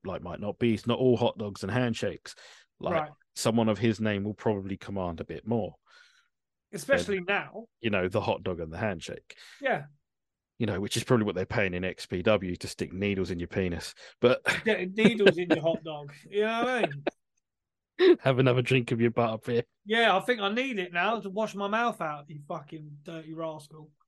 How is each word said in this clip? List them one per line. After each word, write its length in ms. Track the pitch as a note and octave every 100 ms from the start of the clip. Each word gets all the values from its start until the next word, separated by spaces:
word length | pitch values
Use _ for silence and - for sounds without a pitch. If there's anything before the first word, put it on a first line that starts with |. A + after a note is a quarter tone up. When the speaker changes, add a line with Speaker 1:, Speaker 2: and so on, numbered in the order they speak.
Speaker 1:
like, 180 | F#2+ F2+
might 180 | F2 D#2+
not 180 | G#2 -
be. 160 | A#2+
It's 120 | G#2 A#2+
not 100 | A#2
all 180 | B2+ A#2
hot 220 | A#2 -
dogs 240 | G#2 G2
and 80 | G2
handshakes. 640 | B2+ A#2+ A2 G2+ D#2 - - - - _ _
Like, 140 | -
Speaker 2:
Right. 160 | E3 D3+ - _ -
Speaker 1:
someone 320 | A#2+ A#2 A2
of 100 | G2
his 220 | A2+ G#2
name 240 | A2 G2+
will 100 | G#2
probably 420 | G2+ A2+ G2+ F#2+ G2
command 440 | - G2 F2 D#2+
a 40 |
bit 220 | - D#2+ G#2+
more 280 | A#2 F2 - _ - _ _ _ _ _ _ _
Speaker 2:
Especially 440 | G3+ - C4+ - F#3+
Speaker 1:
than, 100 | F3
Speaker 2:
now. 380 | G3 C#3+ - A#3 _
Speaker 1:
you 100 | A2+
know, 180 | G2 F#2
the 120 | G2+
hot 220 | G2 F#2+
dog 160 | F#2+ F2
and 120 | D#2+
the 60 | F2+
handshake. 580 | A2 E2+ - - _ - - -
Speaker 2:
Yeah. 240 | C4+ E3 - _ _ _ _ _ _ -
Speaker 1:
You 80 | G#2+
know, 140 | F2+
which 160 | G#2 A#2
is 80 |
probably 200 | - B2
what 100 | G#2 F2
they're 100 | F#2+
paying 260 | A#2 F#2+
in 100 | F2+
X 200 | F#2 - -
P 140 | F#2
W 340 | A2 G#2 F#2 F2+
to 120 | -
stick 240 | - D2+
needles 380 | F#2 G2+ F#2+ F2+
in 80 | F2
your 100 | F2
penis. 460 | G2+ F2+ E2 - - - -
But 220 | A#2+ A#2+ - -
Speaker 2:
Getting 280 | A3 G3 F#3
needles 440 | G#3 A3 G#3+ G3 E3
in 100 | F3
your 120 | E3
hot 200 | D#3+ D#3+
dog. 280 | D#3+ D3+ C#3+ - -
You 140 | G3+
know 220 | A3 A3+
what 40 | B3
I 120 | B3
mean? 1400 | F3 C#3+ D#3 _ _ _ _ _ _ _ _ - F#4+ -
Speaker 1:
<laughs> 20 |
Have 160 | C3+ B2+
another 240 | C3 B2+
drink 300 | B2 C3 A#2+
of 80 | A#2
your 100 | A#2
butter 280 | A#2+ A#2 A2
beer. 180 | B2+ A#2 - _
Speaker 2:
Yeah, 320 | G3+ A3+ A3 F#3
I 40 |
think 200 | B3 A#3+
I 100 | G3
need 260 | A3+ C4+ G#3
it 140 | F3
now 280 | F3 G3 A3+
to 80 | F#3+
wash 240 | G3 G#3+
my 140 | F#3 G3+
mouth 320 | A3 A#3+ -
out, 240 | D#3+ D3 D3
you 120 | D3 -
fucking 420 | E3 - D#3+ D3+ D3
dirty 280 | F3+ D#3+ D#3+
rascal. 560 | D#3+ D#3+ D#3 - D#3 D#3 _